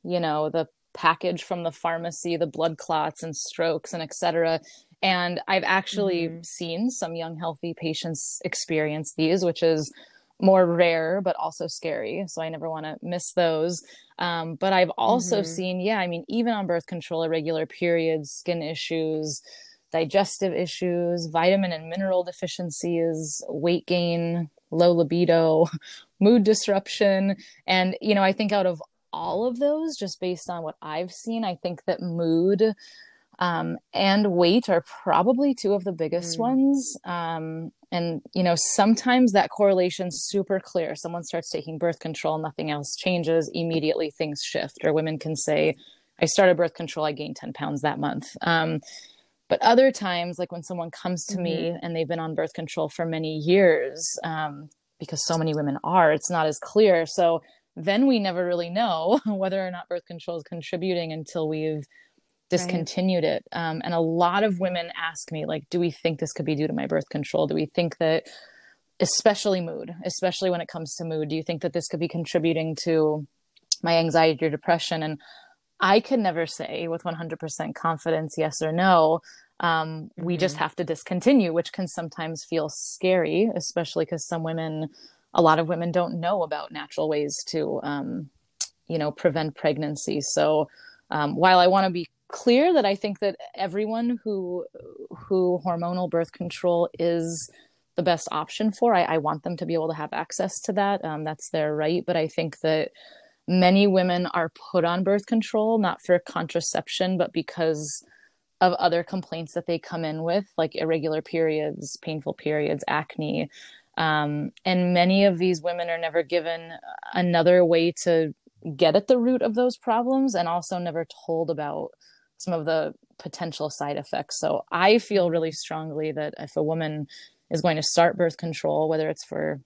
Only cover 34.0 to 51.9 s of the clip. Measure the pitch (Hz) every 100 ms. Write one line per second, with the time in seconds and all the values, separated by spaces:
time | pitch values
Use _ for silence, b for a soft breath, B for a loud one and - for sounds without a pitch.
34 | 196 202 208 175 175 220 175 170 - -
35 | - 160 196 254 285 247 196 202 185 165
36 | 156 170 170 165 233 262 269 277 247 -
37 | 185 175 165 165 160 160 165 _ _ 180
38 | 170 160 - 190 180 170 - - 208 226
39 | 254 254 247 196 - - 202 185 180 -
40 | 180 - - 202 185 190 - 180 156 156
41 | 165 170 165 165 - 160 151 160 170 156
42 | 160 151 156 160 160 - 156 147 139 -
43 | 185 175 160 165 147 - 165 165 156 -
44 | 156 - 156 147 - - 139 - 160 156
45 | 156 156 156 156 - 151 156 156 b b
46 | b - 165 - 190 170 170 - 165 -
47 | 156 143 - - - 170 151 143 147 -
48 | 147 - - - 170 165 160 156 B B
49 | B B B B _ - 214 240 269 262
50 | 196 175 175 175 175 175 156 180 165 -
51 | 180 180 - 190 170 160 165 170 170